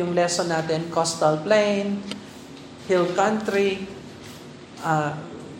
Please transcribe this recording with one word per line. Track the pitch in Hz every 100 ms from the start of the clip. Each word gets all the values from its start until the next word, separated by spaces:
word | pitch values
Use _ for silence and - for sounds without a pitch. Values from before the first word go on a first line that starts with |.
yung | 175 175
lesson | 175 - 170
natin? | 160 160 160 170
Coastal | 165 165 - 151 156 202
plain, | 214 208 202 202 202 - - - - - - - - -
hill | 180 175
country, | 196 208 214 214 202 196 190 196 - - - - - - - - -
ah, | 165 156 147 151 - - -